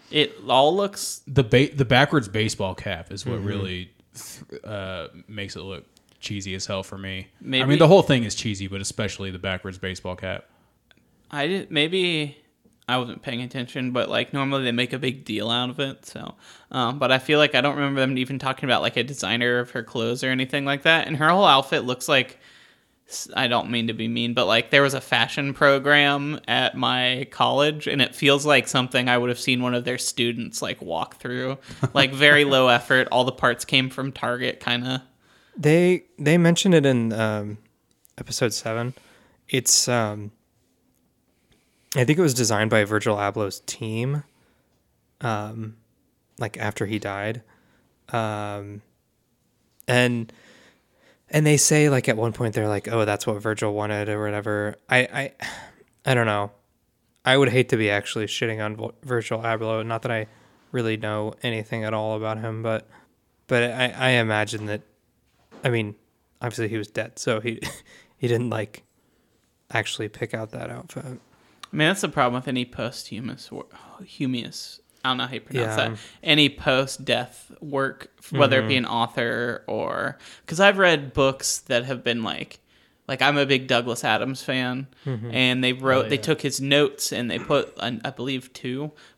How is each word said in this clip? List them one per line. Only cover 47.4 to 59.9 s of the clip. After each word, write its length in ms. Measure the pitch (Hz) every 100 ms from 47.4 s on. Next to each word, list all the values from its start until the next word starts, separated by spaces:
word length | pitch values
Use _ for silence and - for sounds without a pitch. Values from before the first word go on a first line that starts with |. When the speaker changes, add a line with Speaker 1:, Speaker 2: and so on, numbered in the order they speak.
| - _ _ _ _ _ -
Speaker 3:
Um, 720 | 120 110 104 104 101 101 104 - _ _ _ _ _ _ _ _ _ -
and, 440 | 123 123 120 113 - - - _ _ _ _ _ _ -
and 160 | 151 151
they 120 | 147
say, 320 | - 151 151
like, 180 | 135 -
at 80 | 107
one 160 | 117
point 200 | - 117
they're 140 | 104 107
like, 200 | 101 -
"Oh, 180 | 117 104
that's 200 | 101 -
what 160 | 104
Virgil 320 | 110 107 110
wanted," 360 | 104 104 104 104
or 120 | 104
whatever. 520 | 104 104 104 104 104 - -
I, 100 | 127
I, 320 | 127 139 135 - - - - _ _ _ -
I 80 |
don't 120 | 123 113
know. 260 | 104 104 _ _ _ _ _ _ _ 131
I 100 | 135
would 120 | 131
hate 200 | 123 120
to 80 | 117
be 120 | 104
actually 360 | 101 - 117 104
shitting 360 | - 117 110
on 120 | 107 107
Vo-, 180 | 113 -
Virgil 360 | 135 120 110 113
Abloh. 460 | 117 110 113 110
Not 180 | 113